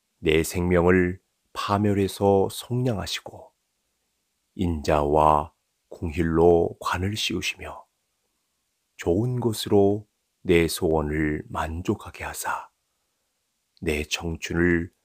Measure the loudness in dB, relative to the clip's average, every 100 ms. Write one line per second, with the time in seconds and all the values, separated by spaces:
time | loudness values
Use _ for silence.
0 | _ _ 2 2 2 0 2 4 6 4
1 | 2 -4 _ _ _ -8 -2 0 2 0
2 | 0 0 2 4 2 -4 -6 -4 -2 -4
3 | -6 -8 -10 -18 -20 _ _ _ _ _
4 | _ _ _ _ _ -4 -2 -2 0 0
5 | 2 4 4 4 0 _ _ _ _ -10
6 | -6 -2 0 4 6 6 2 -4 -6 -4
7 | -4 -4 -6 -4 -6 -8 -12 -16 -20 _
8 | _ _ _ _ _ _ _ _ _ -6
9 | -2 0 0 -2 -2 -4 2 4 4 2
10 | -6 _ _ _ 2 2 2 0 0 0
11 | -2 -2 -2 -4 -8 -8 -6 -6 -4 -6
12 | -8 -14 -12 -10 -8 -8 -10 _ _ _
13 | _ _ _ _ _ _ _ _ -4 -4
14 | -4 -6 -6 -8 -4 0 2 0 -2 _